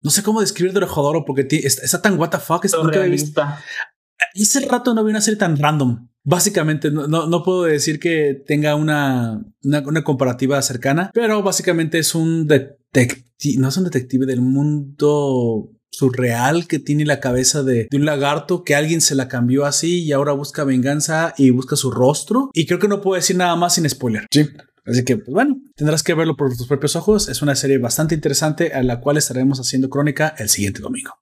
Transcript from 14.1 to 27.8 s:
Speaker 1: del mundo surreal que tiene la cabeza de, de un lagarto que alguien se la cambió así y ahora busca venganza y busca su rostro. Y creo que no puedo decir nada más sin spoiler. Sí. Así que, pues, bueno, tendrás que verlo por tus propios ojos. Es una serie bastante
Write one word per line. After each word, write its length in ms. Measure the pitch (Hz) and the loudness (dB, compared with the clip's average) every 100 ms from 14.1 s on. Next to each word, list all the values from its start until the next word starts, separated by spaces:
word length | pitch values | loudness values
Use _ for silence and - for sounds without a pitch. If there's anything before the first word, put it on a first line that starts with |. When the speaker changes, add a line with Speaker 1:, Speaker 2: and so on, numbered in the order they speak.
| 131 131 | -2 0
Speaker 1:
del 140 | 123 | 0
mundo 1300 | 127 135 147 151 139 143 147 147 139 131 120 110 - _ _ | 2 2 2 -2 -4 0 2 2 2 0 0 -2 -6 _ _
surreal 760 | - 135 120 123 117 127 165 165 | -2 0 2 -2 0 2 0 0
que 120 | 151 | -4
tiene 260 | - 147 | 0 0
la 160 | 151 143 | 2 0
cabeza 420 | 131 123 131 151 | 0 0 0 0
de, 240 | 131 120 113 | 0 0 0
de 60 | 139 | 0
un 100 | 151 | 0
lagarto 580 | 147 139 147 151 180 | 0 0 -2 -2 -4
que 100 | 180 | 0
alguien 260 | 143 156 165 | 0 2 0
se 140 | 151 | 0
la 140 | 135 127 | 0 -2
cambió 380 | 127 120 135 143 | -2 0 2 0
así 360 | 139 160 180 | 0 0 -2
y 100 | 160 | 0
ahora 200 | 139 143 | 0 0
busca 320 | 139 143 - | -2 -4 -4
venganza 720 | 139 131 127 147 147 160 165 - | 0 2 2 0 0 -2 -2 4
y 140 | 135 | 4
busca 260 | 123 131 143 | 4 0 -2
su 140 | 131 | -2
rostro. 600 | 113 127 151 - 226 269 | 2 2 2 0 0 0
Y 120 | - 156 | -2 -2
creo 120 | 175 | 0
que 100 | 202 | 0
no 120 | 202 | 0
puedo 160 | 190 185 | 0 0
decir 200 | - 180 | 0 0
nada 200 | 180 170 | 2 2
más 180 | 175 | 2
sin 140 | 175 156 | 2 0
spoiler. 380 | 127 123 107 - | -2 -4 -4 0
Sí. 180 | 147 151 - - _ | 2 2 -2 -20 _
Así 200 | - 120 | -4 -2
que, 120 | 123 117 | 0 -2
pues, 120 | - | -2
bueno, 320 | 156 277 269 - _ | 0 0 -2 -8 _
tendrás 260 | 151 160 | 0 0
que 120 | - | 0
verlo 220 | 165 165 151 | 0 0 0
por 200 | 139 120 | -2 -2
tus 100 | 123 | -4
propios 300 | 143 147 170 | -2 -2 -2
ojos. 320 | 160 214 208 | 2 0 0
Es 120 | 120 | -2
una 140 | 147 | -2
serie 240 | 135 139 | 0 2
bastante 360 | 135 | 2